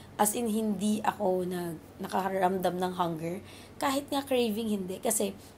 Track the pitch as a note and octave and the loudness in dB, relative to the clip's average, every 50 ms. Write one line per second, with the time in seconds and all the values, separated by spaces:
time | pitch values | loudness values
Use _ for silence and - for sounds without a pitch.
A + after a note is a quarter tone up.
0 | - - - - - G#3+ - B3 A#3+ A3+ G#3 A3 A3 G#3+ G3+ F3+ G3 G#3+ G#3+ G#3+ | -18 -4 0 2 4 4 4 2 0 0 0 2 2 0 0 2 2 2 2 2
1 | - G3+ - - G#3 F#3 F#3 F#3 F#3 F3+ F#3 F3 F3 E3+ D#3+ D3+ - - - - | 2 0 0 2 2 2 2 2 2 0 -2 -2 -4 -4 -6 -8 -12 -14 -12 -10
2 | F#3 F#3+ G#3 G3+ F#3 F#3+ F#3+ F#3+ F#3+ F3+ F#3+ F#3+ F3 F3+ F3 F3+ F#3 F3+ F3+ F3+ | -6 -2 0 0 0 2 2 2 4 4 4 2 2 0 2 0 0 0 0 0
3 | F3+ E3+ E3+ D#3 E3 E3+ F3 G3+ - - - - - - - - A#3+ C#4 C4+ C#4 | 0 0 -2 -2 -4 -4 -6 -6 -8 -12 -16 -18 -18 -18 -6 -2 0 0 2 0
4 | C#4 - D4 C#4 C#4 - C4+ B3 A#3+ A3+ G3+ A3 A#3 A3 G#3 G3 F#3 F3+ F#3 - | 0 0 -2 -2 0 2 2 4 4 2 0 0 0 0 0 -2 -2 -4 -6 -2
5 | - A3+ G#3 - G#3+ G3+ G3+ - - - - | 0 0 2 2 0 0 -2 -6 -14 -20 -20